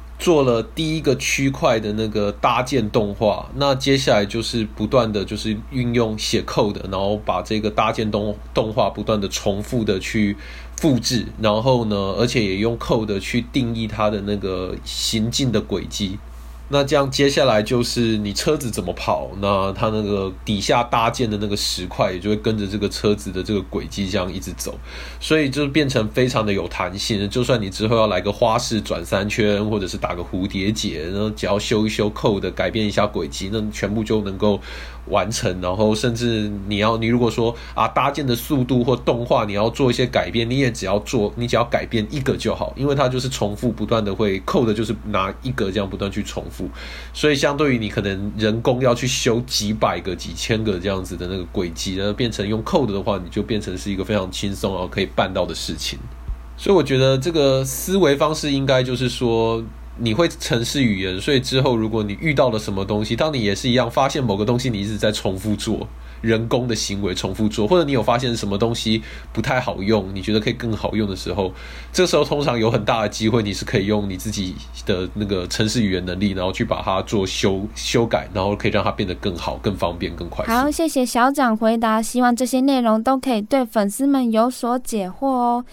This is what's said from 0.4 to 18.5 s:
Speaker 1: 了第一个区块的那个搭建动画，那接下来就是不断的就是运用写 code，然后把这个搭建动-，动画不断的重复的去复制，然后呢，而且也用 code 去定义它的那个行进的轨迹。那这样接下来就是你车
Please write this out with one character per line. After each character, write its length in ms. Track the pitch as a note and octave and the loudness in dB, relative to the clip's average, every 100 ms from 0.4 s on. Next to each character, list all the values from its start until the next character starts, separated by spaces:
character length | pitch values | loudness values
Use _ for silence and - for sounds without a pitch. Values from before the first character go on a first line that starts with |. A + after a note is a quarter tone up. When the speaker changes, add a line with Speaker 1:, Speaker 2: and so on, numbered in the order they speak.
Speaker 1:
了 200 | C3 A#2 | 6 4
第 360 | A2+ - D#3 D#3+ | 0 -4 -2 0
一 20 | |
个 160 | D3 B2+ | 2 2
区 320 | - - C3+ | 0 0 0
块 320 | C3+ D#3 A2+ | 2 2 2
的 140 | G#2+ | 0
那 120 | G#2+ A2 | -2 -2
个 220 | G#2+ G2+ | 0 -2
搭 320 | G#2 C3+ A#2+ | 2 2 2
建 280 | B2+ C3+ G#2+ | 2 0 2
动 240 | A#2+ G#2 | 2 0
画， 340 | G2+ A2 F#2+ - | 2 2 2 -2
那 200 | B2+ C#3 | -2 0
接 220 | C3 C3+ C3+ | 2 2 2
下 180 | C3+ | 4
来 120 | A2+ G#2 | 2 2
就 160 | A2+ | -2
是 240 | A2+ A#2+ G#2+ - | -2 -2 -2 -2
不 100 | G#2+ | 2
断 240 | C3+ A2+ | 4 4
的 140 | G#2 | 0
就 100 | F#2 | -2
是 220 | G#2+ A2+ G#2+ - | -4 -4 -4 -4
运 240 | C3 A#2+ | -2 0
用 240 | A#2+ A2+ G#2+ | 2 2 0
写 240 | - A2 | -2 -2
code， 340 | - - A2 - F#2+ | 0 0 0 0 -4
然 100 | F#2+ | -2
后 160 | G2 G#2+ | 0 0
把 160 | - F#2 | -2 -2
这 180 | - A2 | 0 -2
个 120 | G#2+ | 0
搭 200 | G#2+ A2 | 0 0
建 200 | A#2 A2 | 0 0
动-， 260 | G#2 G#2+ G#2 - | 0 -2 -6 -4
动 180 | - A2 | -2 0
画 200 | G#2+ G2+ | 2 0
不 120 | G2+ | 0
断 160 | G#2 G#2+ | 0 0
的 80 | G2 | 0
重 340 | - - G2+ | -2 -2 -2
复 200 | G#2 B2 | -2 0
的 160 | G#2+ F#2+ | 0 0
去 380 | - A2+ G#2 G2+ - - - - | 0 0 0 0 -8 -16 -14 0
复 220 | E3 B2+ | 2 2
制， 260 | - A#2+ G2+ - | 2 -2 -2 -2
然 220 | G#2+ G#2+ | 2 2
后 240 | B2+ B2 A2+ | 4 4 2
呢， 100 | G#2 G2 F#2+ | 0 0 0
而 80 | A#2+ | 2
且 180 | C3+ | 2
也 120 | G#2 F#2+ | 0 2
用 220 | A2+ A#2 | 0 0
code 400 | - C3+ G#2+ G2 | 0 0 0 -2
去 220 | - A#2+ A#2+ | -2 -2 -2
定 240 | C#3+ A#2+ | 0 0
义 120 | A2+ A2+ | -2 -4
它 240 | G#2+ G#2+ | 0 0
的 100 | G#2 G2 | 0 -2
那 100 | G#2 | -2
个 400 | G2 F#2 F#2 G2 | -2 -4 -4 -8
行 460 | - - - A2+ A2 | -8 -6 -2 0 0
进 200 | B2 C3+ | 0 2
的 80 | G#2+ | 0
轨 280 | - F#2+ - | 0 -4 -4
迹。 300 | - G2+ G2+ - - - - - | -4 -4 -6 -12 -16 -16 -16 -2
那 120 | C#3 | 0
这 100 | C#3 | 4
样 160 | D3 C#3 | 2 2
接 180 | C3+ C#3 | 4 4
下 180 | C#3 C#3 | 4 4
来 140 | G#2+ | 4
就 220 | G#2+ B2 | 4 2
是 340 | A#2 - A#2 G#2+ | 2 2 2 2
你 140 | G#2 | -2
车 240 | G2 - | -2 0